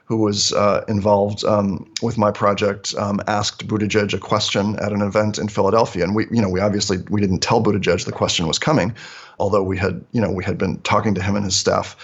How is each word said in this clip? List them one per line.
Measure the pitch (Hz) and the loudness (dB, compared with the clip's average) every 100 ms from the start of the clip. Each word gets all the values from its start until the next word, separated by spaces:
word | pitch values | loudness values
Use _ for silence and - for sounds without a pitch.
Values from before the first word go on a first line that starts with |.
who | - 113 | -4 0
was, | 107 104 - | 0 0 0
uh, | - 101 95 - | 2 2 2 0
involved, | 101 101 101 104 107 - | 0 4 4 2 0 0
um, | 104 101 92 - - | 2 2 -2 -6 -6
with | 117 110 | -4 0
my | 104 | 0
project, | 101 104 101 104 101 - - | 2 0 2 0 -2 -6 -4
um, | 104 101 - | -2 -2 -2
asked | 104 107 - - | -2 -2 -6 -4
Buttigieg | 107 107 107 104 | -2 2 2 0
a | 101 | -2
question | - 104 - 107 101 104 | 0 0 0 0 0 -2
at | 104 | -2
an | 104 | -2
event | 101 107 107 - | 0 2 0 0
in | 107 | -4
Philadelphia. | 107 98 113 117 92 | 0 2 4 2 0
And | 85 104 | 0 0
we, | - | 0
you | 117 | 0
know, | 98 | 2
we | 92 | 2
obviously, | 104 101 95 92 87 | 0 0 0 -2 -2
we | 101 | 0
didn't | 101 87 | 2 0
tell | - 117 | 2 2
Buttigieg | 107 101 92 87 | 2 0 2 0
the | - | -2
question | - 90 - 82 | -2 -2 0 -2
was | - | 0
coming, | - 147 90 113 - - - - | 2 2 0 -4 -14 -20 -20 -4
although | 95 104 | 0 0
we | 95 95 | 0 0
had, | 92 92 - | -2 -4 -6
you | 123 | -2
know, | 98 | 0
we | 95 | -2
had | 98 87 | -4 -2
been | 95 - | -2 -4
talking | - 104 107 92 | 0 0 2 0
to | |
him | 95 101 | 0 -2
and | 101 | -2
his | 92 | -2
staff, | - 98 - - | 0 0 -2 -12